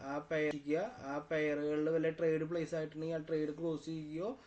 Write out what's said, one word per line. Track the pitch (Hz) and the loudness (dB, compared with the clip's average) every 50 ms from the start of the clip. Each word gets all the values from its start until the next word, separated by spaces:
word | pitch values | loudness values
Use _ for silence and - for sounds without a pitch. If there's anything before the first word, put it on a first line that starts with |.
| 135 | -8
ആ | 139 139 151 | -4 -4 -4
പെയർ, | 151 - 160 156 156 151 156 147 143 143 147 160 196 233 - - 139 | -4 0 0 2 2 2 0 -2 0 0 2 2 0 0 -4 -8 -6
ആ | 139 143 147 | -4 -4 -4
പെയറുകളിൽ | 147 - 165 156 151 151 147 147 147 151 151 151 151 156 | -2 -2 0 2 2 2 2 2 2 2 2 2 2 2
വല്ല | 160 165 156 160 | 2 4 2 2
ട്രേഡ് | 160 160 170 165 160 156 160 | 2 2 4 4 4 4 2
പ്ലേസ് | 156 170 170 156 151 - | 0 0 -2 -2 0 -2
ആയിട്ടുണ്ടെങ്കിൽ | 160 156 151 156 156 156 165 165 | -2 -2 -2 -4 -4 -4 -2 -2
ആ | 160 | -2
ട്രേഡ് | 151 160 165 156 151 151 147 151 | -2 0 2 2 2 2 0 0
ക്ലോസ് | 165 165 160 151 - | 0 0 0 -2 -2
ചെയ്യുകയോ | 160 160 160 156 151 151 160 180 220 269 - - | -4 -6 -4 -4 -6 -4 -4 -4 -4 -4 -6 -12